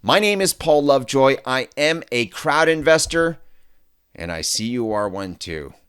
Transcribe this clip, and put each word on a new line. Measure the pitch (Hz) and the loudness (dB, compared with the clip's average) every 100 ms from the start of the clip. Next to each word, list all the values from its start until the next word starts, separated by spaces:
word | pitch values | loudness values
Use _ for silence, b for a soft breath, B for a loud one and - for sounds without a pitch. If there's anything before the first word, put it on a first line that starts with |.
| 101 | 2
My | 165 | 2
name | 214 202 | 2 0
is | 190 | -2
Paul | - 165 147 | -2 2 2
Lovejoy. | 143 135 120 135 135 135 - | 4 2 2 2 2 2 -2
I | 131 - - | -4 -4 -2
am | 151 165 - | 0 0 -4
a | 120 113 | -4 -4
crowd | - 156 147 160 | -4 0 2 2
investor, | 160 147 160 - 165 165 165 - - - - _ _ _ | 2 4 4 2 0 -2 -4 -16 -20 -20 -20 _ _ _
and | - 85 | -14 -10
I | 82 | -6
see | 80 - 110 | -4 -4 -4
you | 123 113 | -4 -2
are | 107 104 | -2 -4
one | 95 95 82 | -6 -10 -10
too. | - 80 67 - | -10 -10 -12 -18